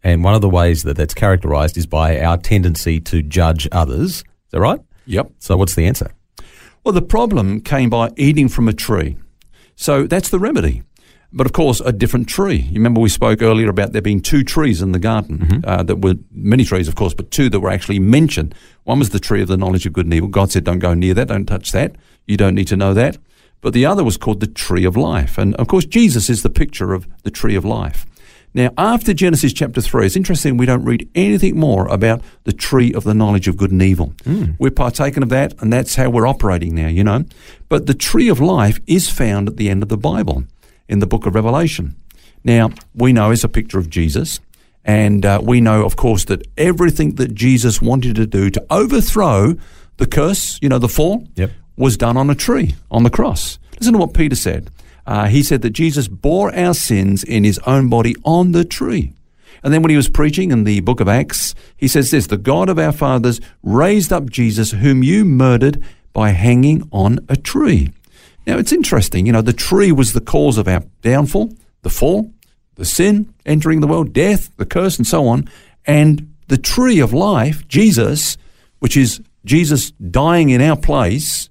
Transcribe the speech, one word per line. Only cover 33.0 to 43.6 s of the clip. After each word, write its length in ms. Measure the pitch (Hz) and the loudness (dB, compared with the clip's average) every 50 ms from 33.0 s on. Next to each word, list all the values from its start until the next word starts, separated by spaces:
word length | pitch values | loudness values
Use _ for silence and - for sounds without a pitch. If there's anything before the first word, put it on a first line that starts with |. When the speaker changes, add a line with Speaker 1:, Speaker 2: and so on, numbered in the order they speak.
| - | -2
Speaker 2:
the 80 | 107 | 0
knowledge 340 | 107 107 110 104 104 98 92 98 | 2 2 2 2 2 0 0 0
of 100 | 90 92 | 0 0
good 120 | 98 95 | 0 0
and 120 | 95 92 | 2 2
evil. 320 | 95 95 92 85 82 76 - - - | 2 2 2 0 -2 -4 -6 -10 -6
Speaker 1:
Mm. 320 | 127 156 214 165 85 78 - | -4 -2 -2 -2 -4 -4 -2
Speaker 2:
We're 120 | 131 135 | -2 0
partaken 520 | 131 - 127 123 - - 143 143 135 143 | 0 0 0 0 0 -2 -4 -2 0 -2
of 60 | 135 117 | -2 0
that, 240 | 127 131 135 - - - | 0 0 0 -2 -6 -4
and 100 | 113 110 | -2 0
that's 260 | 120 131 127 - - | 0 0 0 -2 -2
how 120 | - 131 127 | 0 0 2
we're 180 | 120 120 113 | 2 2 2
operating 480 | 127 139 - - 101 90 82 82 87 80 | 2 0 0 0 0 0 0 -2 -4 -2
now, 140 | 82 78 80 | -2 -2 0
you 160 | 80 90 101 | 0 2 2
know. 220 | 104 101 131 160 - - - - - - _ - - | 2 0 0 -4 -6 -12 -20 -20 -20 -20 _ -4 -2
But 160 | 156 - - | -2 -2 0
the 80 | 139 135 | -2 -2
tree 360 | - - - - - 254 233 | -2 -2 0 2 2 4 2
of 100 | 175 120 | 2 2
life 400 | 139 180 190 151 104 101 - - - | 2 2 2 2 2 2 0 -2 -2
is 240 | - 165 190 175 - | 0 0 0 0 -2
found 360 | - - 123 113 101 101 101 104 | -2 0 0 0 0 -2 -4 -4
at 100 | - - | -4 -4
the 100 | 107 101 | -2 -2
end 140 | 95 98 | 0 -2
of 80 | 104 101 | -2 -2
the 80 | 113 101 | -4 -2
Bible, 460 | 107 151 175 - 101 - 67 65 60 - - _ _ _ _ _ _ - | -2 -2 -2 -2 -4 -4 -4 -6 -6 -10 -14 _ _ _ _ _ _ -4
in 120 | - 101 | -2 -2
the 60 | - | 0
book 200 | - - 107 - | 0 -2 -2 -2
of 80 | 104 90 | -2 -2
Revelation. 600 | 110 107 113 123 151 170 160 - - 85 71 - - - - - - - - _ - | 0 0 0 0 0 -2 -2 -4 -6 -8 -10 -10 -14 -20 -20 -20 -20 -20 -20 _ -6
Now, 280 | _ 120 117 117 113 113 120 - - _ _ | _ 2 2 4 2 2 -2 -8 -20 _ _
we 180 | 113 120 127 | 0 2 4
know 180 | 127 113 104 104 | 4 4 4 2
it's 140 | 117 117 - | 2 0 0
a 40 | - | 0
picture 300 | - 113 | -2 -2